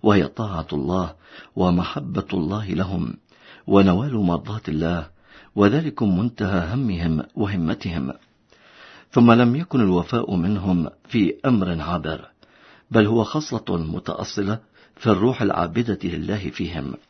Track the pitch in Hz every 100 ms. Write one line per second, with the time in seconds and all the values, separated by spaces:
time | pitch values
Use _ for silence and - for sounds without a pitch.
0 | 110 101 76 - 110 85 80 76 69 92
1 | 87 - _ - - - 92 87 90 -
2 | 139 - - 95 80 104 104 87 92 92
3 | 67 - _ _ - - - 98 98 90
4 | 143 117 95 85 95 110 - 78 82 85
5 | 80 _ _ - - - 101 139 160 -
6 | 107 90 120 117 101 95 85 120 127 90
7 | 85 80 - - 104 101 80 - - 82
8 | 65 67 _ _ _ _ _ - - -
9 | _ - 117 117 120 127 175 135 104 90
10 | 85 117 - 92 87 104 92 90 78 -
11 | _ 120 98 - 135 117 92 85 76 87
12 | 78 78 - _ _ _ _ - _ 117
13 | 104 113 113 156 147 117 - 87 80 80
14 | - - 98 - 98 110 _ _ _ _
15 | 117 98 113 127 104 - 85 87 117 95
16 | 92 80 82 104 92 - 85 85 67 64
17 | _